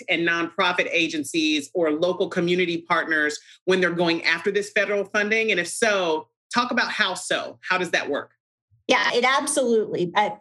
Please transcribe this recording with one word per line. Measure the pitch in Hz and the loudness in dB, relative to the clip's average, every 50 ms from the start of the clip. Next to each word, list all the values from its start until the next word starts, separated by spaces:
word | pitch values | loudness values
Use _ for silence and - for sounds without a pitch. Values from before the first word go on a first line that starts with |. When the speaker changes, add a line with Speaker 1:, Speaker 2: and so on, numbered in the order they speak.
| 240 - | -4 -2
Speaker 1:
and | 180 165 170 | -2 0 2
nonprofit | 170 170 170 170 160 - - 190 180 175 - 175 - | 2 0 0 0 -2 -2 0 0 0 2 0 0 0
agencies | - 170 165 156 - 156 143 - - 165 156 156 151 151 143 - - | 0 0 0 0 -2 -4 -4 -4 -2 0 0 2 0 0 -2 -4 -2
or | 185 170 156 151 | 0 0 0 0
local | 151 170 175 156 180 196 170 | 0 0 0 0 0 -2 -2
community | - 185 170 175 175 180 185 170 170 165 | -2 0 0 2 2 0 0 0 -2 -4
partners | 165 - 175 165 151 156 160 156 151 147 147 - - - - - - | -2 -2 0 0 0 0 0 0 0 0 -2 -6 -12 -20 -20 -6 -2
when | - 185 185 | 0 2 2
they're | 180 170 170 | 2 2 2
going | 175 175 170 165 165 - | 2 0 0 0 0 0
after | - 165 165 - 208 | 0 0 0 0 -2
this | 196 208 202 - - | -2 -2 -2 -2 0
federal | 214 202 190 208 202 196 | 0 0 0 0 -2 -2
funding? | 190 - 214 202 208 220 226 220 220 202 | -2 -2 -2 0 0 0 0 0 0 0
And | 175 | 0
if | 170 170 | -2 -4
so, | - - - 220 208 196 180 170 156 156 - _ _ _ _ - - | -2 0 0 2 2 2 2 0 0 -2 -4 _ _ _ _ -6 -2
talk | 240 247 240 254 | -2 0 0 0
about | 226 214 226 | -2 -2 -2
how | - - 208 190 180 | 0 -2 -2 -2 -2
so. | - - - 170 147 - - - - - | -4 -4 -4 -4 -4 -4 -6 -12 -10 -4
How | - 185 180 | -2 -2 -2
does | 180 170 - | 0 0 -2
that | 165 - - | -2 -2 -2
work? | 143 131 - - _ _ _ _ _ _ _ _ _ _ _ - | -4 -4 -6 -8 _ _ _ _ _ _ _ _ _ _ _ 2
Speaker 2:
Yeah, | 254 233 254 - - | 2 2 2 2 2
it | 240 240 | 2 2
absolutely. | 254 269 294 294 294 - 294 262 233 233 220 208 - - - 175 170 - | 2 2 2 0 0 0 0 2 2 2 2 2 0 -2 -2 -2 0 0
Uh, | 208 214 202 208 - | 0 0 0 -2 -6